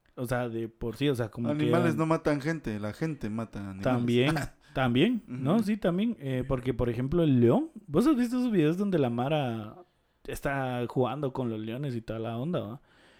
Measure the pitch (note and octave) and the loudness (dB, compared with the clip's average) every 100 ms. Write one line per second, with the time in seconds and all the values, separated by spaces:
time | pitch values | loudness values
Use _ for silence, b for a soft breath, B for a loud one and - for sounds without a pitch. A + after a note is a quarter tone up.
0 | _ - B2 B2 B2 A2+ A2+ - A#2 G#2 | _ -10 -4 -4 -4 -4 -8 -8 -8 -2
1 | C#3+ B2 A2+ - A#2+ D3 D3+ E3 - D3 | 0 0 -2 -4 -4 0 2 4 2 2
2 | D#3+ D#3+ D#3+ D3 C#3 E3 B2 G#2+ G#2 G#2 | 2 2 2 0 0 -4 -4 -6 -6 -4
3 | D#3+ C#3+ A2 A2 A2 - G2+ F#2+ G#2 B2 | -6 -4 -6 -6 -6 -8 -10 -4 -2 0
4 | A#2+ A#2+ C3 D#3+ - - _ - C3 A#2+ | 2 4 4 2 -4 -10 _ -2 2 4
5 | F#3+ B3 - B2+ C3+ G#3 G3 G#3+ G3 E3+ | 4 2 -4 -4 0 2 2 0 0 0
6 | A3+ A3+ C3+ C3 B2 C3 B2 B2 A#2+ A#2 | -2 -4 -4 -4 -2 -2 -2 -2 -2 -2
7 | C3+ E3+ E3 B2+ A#2 E3+ D#4+ - - D3 | -2 2 4 6 6 6 2 -8 -2 2
8 | B3+ C4 A#3+ B3 B3 G#3 D3+ F3 G#3 F3+ | 4 4 2 0 0 2 2 2 0 2
9 | B2+ A#2+ C3 D#3 C3 A2+ G#2 - - _ | 2 0 0 0 0 -4 -8 -14 -20 _
10 | _ _ - B2+ D3 C#3 C3 B2 A#2+ - | _ _ -12 -8 -4 -2 -2 -2 -2 0
11 | B2 C3+ C#3+ B2+ B2 A2 A2 A#2 C#3+ A#2+ | 0 0 -4 -2 -4 -4 -6 -6 -4 -6
12 | A2+ A2 A2 A#2 C#3 E3+ G#2 B2+ b b | -6 -6 -6 -4 -4 -4 -4 -10 b b
13 | b | b